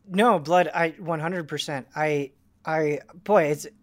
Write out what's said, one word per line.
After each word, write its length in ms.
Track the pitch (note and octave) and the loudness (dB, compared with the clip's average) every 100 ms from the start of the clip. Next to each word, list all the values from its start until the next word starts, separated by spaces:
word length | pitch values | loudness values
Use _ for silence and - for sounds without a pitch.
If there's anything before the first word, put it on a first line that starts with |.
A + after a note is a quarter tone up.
| - | -4
No, 300 | F#3 A#3+ F#3+ | 2 4 2
Blood, 300 | C#3+ F3+ E3 | 4 4 4
I, 160 | F3 E3+ D#3 | 2 -2 -2
one 220 | E3 E3 | -6 -4
hundred 260 | D#3+ F#3 D3+ | -4 -6 -6
percent. 380 | D3 - C#3 A#2+ | -8 -6 -8 -8
I, 380 | D3+ D#3 D3 C#3 _ _ _ | -4 -2 -2 -4 _ _ _
I, 360 | - D#3+ D3+ C#3+ - | -4 -2 0 -2 -8
boy, 300 | - - G#3 | -10 2 2
it's, 220 | D3+ D3 D3 - | 2 -2 -8 -20